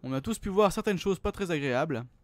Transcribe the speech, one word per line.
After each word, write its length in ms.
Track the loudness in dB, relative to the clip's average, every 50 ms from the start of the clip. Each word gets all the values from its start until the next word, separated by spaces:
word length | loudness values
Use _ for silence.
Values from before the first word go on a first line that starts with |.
| -6
On 100 | -4 -4
a 80 | -4
tous 180 | -2 -4 -6 -4
pu 120 | -4 0
voir 200 | 4 6 6 6
certaines 280 | 4 2 0 0 -2 0
choses 200 | 0 0 -2 0
pas 140 | -2 -6 -4
très 180 | -4 -4 -2
agréables. 540 | -2 -2 0 0 0 0 0 0 -2 -4 -4 -8 _ _